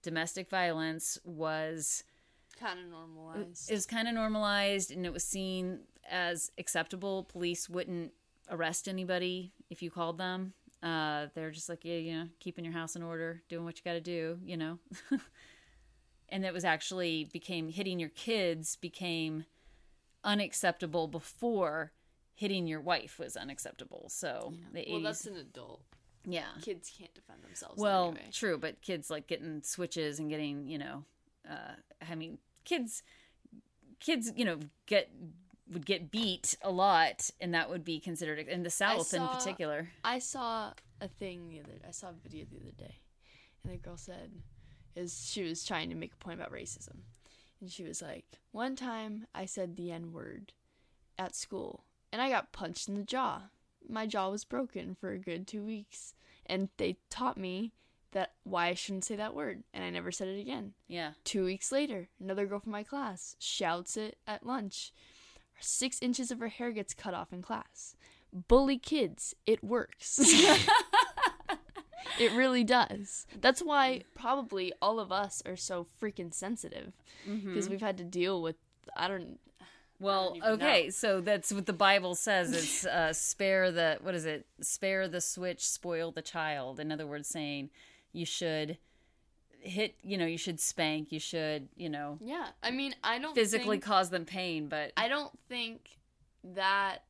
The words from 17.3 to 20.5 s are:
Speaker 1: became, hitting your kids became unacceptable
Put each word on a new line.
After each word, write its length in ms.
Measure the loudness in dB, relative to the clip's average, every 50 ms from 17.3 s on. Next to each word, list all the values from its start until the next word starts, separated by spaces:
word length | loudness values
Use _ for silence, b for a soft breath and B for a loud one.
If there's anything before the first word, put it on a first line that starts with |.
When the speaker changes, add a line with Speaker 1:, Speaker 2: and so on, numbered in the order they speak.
Speaker 1:
became, 360 | -8 -12 -8 -4 -4 -4 -4 -4
hitting 320 | -4 -4 -2 -2 -2 -2
your 80 | -4 -4
kids 680 | -6 -10 -4 -2 0 2 2 2 0 0 -2 -4 -6
became 680 | -4 -8 -10 -8 -6 -4 -2 0 0 0 -2 -2 -4 -6 b b b b b b b b b b b b b b _ 0
unacceptable 840 | 2 2 2 2 0